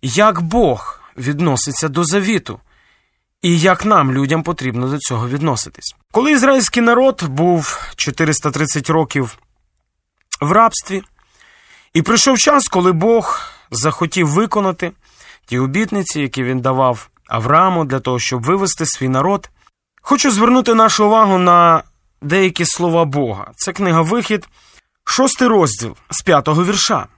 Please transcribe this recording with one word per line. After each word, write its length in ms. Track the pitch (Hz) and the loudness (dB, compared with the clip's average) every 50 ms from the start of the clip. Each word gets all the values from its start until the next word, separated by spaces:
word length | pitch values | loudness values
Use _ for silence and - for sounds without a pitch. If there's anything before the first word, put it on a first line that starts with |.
як 380 | - 135 113 180 208 220 202 165 | -6 -4 0 4 4 4 2 0
Бог 600 | 170 160 190 247 226 160 123 - - - - - - - _ | -4 -2 0 2 2 2 0 -2 -6 -14 -16 -16 -20 -20 _
відноситься 720 | - 123 127 147 143 175 165 139 123 - 147 135 - 156 160 | -8 -6 -6 -4 -2 0 0 0 0 -2 -2 -4 -4 -4 -2
до 160 | 135 165 175 | -2 -2 -2
завіту 560 | 151 170 202 190 196 226 180 - - 104 - _ _ _ _ _ _ _ _ _ _ _ _ _ _ _ _ | 0 0 0 0 0 -2 -2 -4 -6 -14 -14 _ _ _ _ _ _ _ _ _ _ _ _ _ _ _ _
і 160 | - 175 170 165 | 0 0 2 2
як 260 | 156 190 185 - - | 4 2 2 2 2
нам, 280 | 214 214 180 147 135 | 2 2 4 4 2
людям, 300 | 127 135 139 135 156 165 | 0 0 0 0 -2 -2
потрібно 460 | 151 175 175 - 131 131 113 120 123 131 | -2 -4 -6 -6 -6 -6 -4 -4 -4 -4
до 100 | 139 147 | -4 -4
цього 300 | - - 131 113 117 123 | -4 -4 -4 -4 -4 -4
відноситись. 680 | 131 139 156 160 127 113 - 76 _ - - - - _ _ _ | -4 -2 -2 -2 -2 -2 -6 -10 _ -14 -14 -14 -14 _ _ _
Коли 200 | - 214 247 302 | -2 0 2 2
ізраїльський 500 | 302 262 226 269 269 269 226 - - 240 | 2 2 4 4 2 2 2 0 0 0
народ 420 | 233 233 233 240 262 269 262 - 170 | 2 2 4 4 4 2 0 0 -6
був 560 | 151 131 139 165 180 175 165 147 - - - - - - | -6 -2 0 2 2 2 0 -2 -4 -10 -10 -12 -16 -10
чотириста 540 | - - - 135 - 165 151 151 - - 151 | -8 -8 -8 -2 -2 0 0 0 -2 -2 -4
тридцять 400 | 135 143 151 135 - 151 135 - | -2 -2 -4 -2 -2 -4 -4 -2
років 480 | 151 160 156 - - 143 131 117 - _ _ _ _ _ _ _ _ _ _ _ _ _ _ _ _ _ _ _ - - | -2 -2 -2 -2 -2 -4 -4 -4 -8 _ _ _ _ _ _ _ _ _ _ _ _ _ _ _ _ _ _ _ -8 -6
в 120 | 143 147 | -2 0
рабстві, 500 | 180 214 226 226 220 - - - 190 190 190 _ _ _ _ _ _ _ _ _ _ _ _ _ - _ _ _ _ | 2 4 4 2 0 -4 -8 -6 -10 -10 -10 _ _ _ _ _ _ _ _ _ _ _ _ _ -20 _ _ _ _
і 80 | 160 | -2
прийшов 360 | 160 - 226 226 - 277 262 220 | 0 2 0 2 2 2 2 2
час, 300 | - - 294 277 262 - | 2 2 2 2 2 0
коли 240 | - 190 175 185 | 0 0 2 2
Бог 480 | 180 160 180 226 233 226 - - - - - - - - _ _ | 0 2 0 2 2 0 0 -2 -6 -6 -8 -14 -20 -20 _ _
захотів 580 | - 113 113 156 156 - 175 160 - 185 175 151 | -8 -4 -2 -2 -2 -2 -4 -4 0 -2 0 2
виконати 640 | 143 180 220 220 - 208 202 190 175 - - 170 - _ _ _ _ _ - - - _ _ | 2 0 0 0 -2 -2 -2 -2 -2 -4 -8 -8 -8 _ _ _ _ _ -20 -20 -20 _ _
ті 120 | - 120 123 | -6 -4 -2
обітниці, 600 | 131 135 135 190 220 - 220 202 190 - - 170 | -2 -2 -2 -2 -2 -2 -2 -4 -4 -4 -4 -4
які 220 | 143 127 - 135 | -6 -6 -4 -4
він 180 | 131 120 131 127 | -4 -2 -4 -2
давав 480 | 120 131 131 131 135 127 120 113 - _ _ _ _ _ | -2 -2 0 2 2 0 0 -2 -8 _ _ _ _ _
Аврааму 560 | - 110 110 120 143 160 180 190 185 170 156 | -6 -6 -2 2 2 4 4 4 2 0 -2
для 160 | 135 131 135 | -2 -4 -4
того, 180 | - 131 127 123 | -4 -4 -4 -4
щоб 240 | - - 131 123 | -4 -4 -6 -4
вивести 440 | 113 135 180 196 196 180 - - 160 | -2 -2 -2 0 0 -4 -2 -4 -4
свій 220 | 147 - - 131 131 | -4 -4 -4 -4 -2
народ, 420 | 131 131 147 180 202 196 - - _ _ _ _ _ _ _ _ _ _ | -2 0 0 0 -2 -4 -6 -12 _ _ _ _ _ _ _ _ _ _
хочу 300 | _ - 277 240 - 285 | _ 0 0 2 2 2
звернути 440 | 220 196 220 240 254 254 240 240 233 | 2 4 4 4 4 4 4 2 4
нашу 320 | 220 220 220 - - 214 | 4 4 4 4 2 2
увагу 320 | 208 220 220 220 196 190 185 | 4 6 4 4 4 4 2
на 440 | 180 180 175 175 170 170 165 160 - _ _ _ _ _ _ _ | 4 4 6 6 6 6 4 2 0 _ _ _ _ _ _ _
деякі 420 | - 143 160 196 190 185 180 - 175 | -6 -2 0 2 2 0 0 -2 -2
слова 380 | 160 - - 180 175 165 170 170 | -2 -2 -2 -2 0 2 0 0
Бога. 420 | 151 135 147 139 117 101 95 98 - - | 0 0 -2 -2 -2 -4 -8 -12 -16 -10
Це 160 | - - - | -8 -8 -8
книга 300 | 180 - 202 180 165 160 | -4 -2 -2 2 2 2
«Вихід», 460 | 165 160 208 240 220 - 214 196 - _ _ _ _ _ _ - _ _ _ _ _ | 2 0 0 -2 -2 -2 -4 -4 -4 _ _ _ _ _ _ -20 _ _ _ _ _
шостий 440 | - - - 262 262 - - 254 247 | -6 -2 0 2 0 2 2 2 2
розділ, 480 | 233 202 170 123 104 - 113 113 - _ _ _ | 4 4 2 2 0 -4 -8 -10 -12 _ _ _
з 120 | - - | -10 -6
п'ятого 420 | - 190 170 147 - 151 151 156 180 | 0 2 2 2 2 2 0 0 0
вірша. 420 | 180 202 190 - - 220 139 101 - _ | 0 0 -2 -2 -2 -2 -4 -4 -8 _